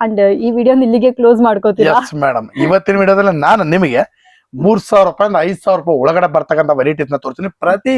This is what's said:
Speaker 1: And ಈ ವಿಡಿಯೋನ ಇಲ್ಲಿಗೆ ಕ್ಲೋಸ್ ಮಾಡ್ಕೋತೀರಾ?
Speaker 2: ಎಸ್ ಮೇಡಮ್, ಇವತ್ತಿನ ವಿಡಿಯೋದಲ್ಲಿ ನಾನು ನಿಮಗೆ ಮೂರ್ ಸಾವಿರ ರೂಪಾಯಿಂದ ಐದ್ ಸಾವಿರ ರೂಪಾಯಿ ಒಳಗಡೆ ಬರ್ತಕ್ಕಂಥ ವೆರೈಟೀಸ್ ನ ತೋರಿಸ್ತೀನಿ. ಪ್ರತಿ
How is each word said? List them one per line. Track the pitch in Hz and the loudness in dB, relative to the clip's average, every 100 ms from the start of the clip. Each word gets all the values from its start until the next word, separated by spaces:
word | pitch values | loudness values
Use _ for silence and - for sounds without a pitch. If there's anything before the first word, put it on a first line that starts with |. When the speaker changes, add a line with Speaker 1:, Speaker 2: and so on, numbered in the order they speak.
Speaker 1:
And | 226 208 196 202 226 | -4 0 0 0 -2
ಈ | 240 | 0
ವಿಡಿಯೋನ | 240 262 247 | 2 2 2
ಇಲ್ಲಿಗೆ | 233 254 247 | 2 0 2
ಕ್ಲೋಸ್ | 233 226 233 | 2 4 2
ಮಾಡ್ಕೋತೀರಾ? | 202 214 196 214 240 254 | 0 -2 0 0 0 -2
Speaker 2:
ಎಸ್ | 151 | -4
ಮೇಡಮ್, | 139 120 113 135 | -4 -4 -6 -4
ಇವತ್ತಿನ | 156 190 196 196 | 0 0 0 0
ವಿಡಿಯೋದಲ್ಲಿ | 190 196 202 160 147 | 2 2 0 0 0
ನಾನು | 214 160 180 | 0 0 0
ನಿಮಗೆ | 165 117 - _ _ _ _ 131 | 0 0 -4 _ _ _ _ -4
ಮೂರ್ | 180 220 - | 0 0 2
ಸಾವಿರ | 208 185 | 2 2
ರೂಪಾಯಿಂದ | - 208 180 170 | 0 -2 0 -2
ಐದ್ | 190 | -4
ಸಾವಿರ | 208 185 | -2 -2
ರೂಪಾಯಿ | 160 143 | -2 0
ಒಳಗಡೆ | 139 170 175 151 | 0 0 0 -2
ಬರ್ತಕ್ಕಂಥ | 147 156 151 139 | -2 0 0 0
ವೆರೈಟೀಸ್ | 135 151 143 | 0 -2 -4
ನ | 143 | -6
ತೋರಿಸ್ತೀನಿ. | - 254 190 - | -8 -10 -12 -6
ಪ್ರತಿ | 170 202 262 | -2 -2 -2